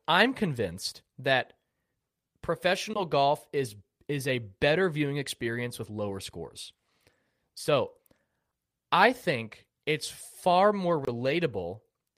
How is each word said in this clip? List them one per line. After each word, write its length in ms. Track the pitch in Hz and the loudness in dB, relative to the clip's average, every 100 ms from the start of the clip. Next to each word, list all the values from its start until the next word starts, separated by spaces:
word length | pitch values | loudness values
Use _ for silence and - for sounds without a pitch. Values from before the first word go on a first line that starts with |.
| - | 2
I'm 260 | 175 240 | 4 4
convinced 680 | - 185 120 92 87 - - _ - | 2 -2 -2 -4 -6 -12 -12 _ -6
that 340 | 135 131 - _ _ _ _ _ _ _ _ _ | 0 0 0 _ _ _ _ _ _ _ _ _
professional 640 | - 165 180 185 208 208 170 | -6 0 0 0 -2 -4 0
golf 380 | 147 139 147 - | 2 4 2 -2
is, 240 | 143 127 104 - _ - | -4 -4 -8 -20 _ -6
is 200 | 143 131 | -4 -2
a 100 | 123 | -2
better 540 | 104 - 147 165 190 | -4 0 2 4 2
viewing 260 | 151 143 143 | 0 -2 -2
experience 600 | 135 - 117 120 120 - | -6 -4 -4 -4 -6 -8
with 100 | 107 | -8
lower 300 | 104 104 95 | -6 -6 -6
scores. 540 | - 87 80 - - - _ _ _ _ _ _ _ - | -10 -12 -12 -14 -18 -20 _ _ _ _ _ _ _ -8
So 360 | - 139 95 - _ _ _ _ _ _ _ _ _ | 0 2 0 -6 _ _ _ _ _ _ _ _ _
I 220 | 165 220 | 6 6
think 520 | 254 175 123 110 - _ _ - | 4 -2 -2 -4 -14 _ _ -4
it's 240 | 151 - | -4 -4
far 640 | - - - 185 180 208 | -14 -18 -4 2 6 4
more 280 | 202 175 160 | 4 0 0
relatable 760 | 127 120 131 165 160 104 85 104 _ _ _ | -2 -2 -2 0 -2 -2 -6 -10 _ _ _